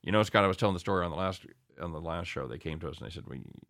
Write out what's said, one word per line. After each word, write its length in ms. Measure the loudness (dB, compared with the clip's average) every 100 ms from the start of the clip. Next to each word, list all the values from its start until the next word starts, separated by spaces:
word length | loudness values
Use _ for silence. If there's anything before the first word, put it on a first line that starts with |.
You 100 | 4
know, 100 | 4
Scott, 220 | 6 6
I 20 | 6
was 120 | 4
telling 160 | 2
the 60 | 2
story 260 | 0 0 0
on 40 |
the 60 | -2
last, 300 | -2 -4 -12 -20 _ -8
on 120 | -8
the 80 | -6
last 240 | -4 -4 -4
show. 200 | -6 -6
They 120 | -6
came 200 | -6 -6
to 100 | -8
us 80 | -8
and 80 | -10
they 40 |
said, 140 | -12 -10
"Well, 120 | -12
you 60 | -12 -18 -16